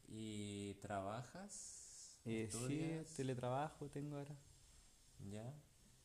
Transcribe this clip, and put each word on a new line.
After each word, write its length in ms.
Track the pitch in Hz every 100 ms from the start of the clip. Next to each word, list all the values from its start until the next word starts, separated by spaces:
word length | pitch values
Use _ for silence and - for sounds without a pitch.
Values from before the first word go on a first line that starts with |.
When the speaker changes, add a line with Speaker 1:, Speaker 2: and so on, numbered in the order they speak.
| -
Speaker 1:
¿Y 680 | 110 110 104 104 101 101
trabajas? 1400 | 98 101 101 98 113 127 175 202 - - - - - - -
Speaker 2:
Eh, 240 | 117 113 107
sí, 40 | 110
Speaker 1:
¿Estudias? 580 | 127 147 160 160 156
Speaker 2:
teletrabajo 760 | - 131 127 123 131 156 - 143
tengo 260 | 143 147 143
ahora. 200 | 143 143 - - - - - - - - 98
Speaker 1:
Ya. 240 | 104 120 151 - - - -